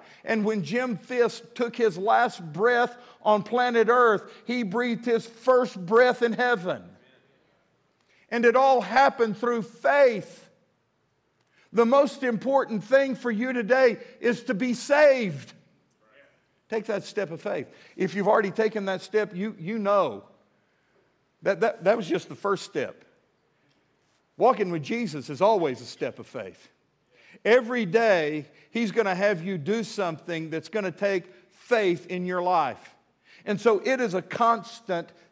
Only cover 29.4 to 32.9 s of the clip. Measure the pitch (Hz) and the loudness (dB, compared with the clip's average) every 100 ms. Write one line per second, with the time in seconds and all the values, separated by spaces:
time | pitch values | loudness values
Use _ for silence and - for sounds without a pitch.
29.4 | 180 185 139 226 208 - 180 156 - 165 | -6 -6 -4 -4 -4 -6 -6 -6 -10 -8
30.4 | 160 156 - 214 190 - 202 190 - - | -6 -8 -6 -6 -6 -4 -2 -2 -6 -18
31.4 | _ _ - 233 190 165 - 180 180 180 | _ _ -2 0 2 -2 -6 -8 -6 -4
32.4 | 180 175 135 104 - | 0 0 0 -6 -16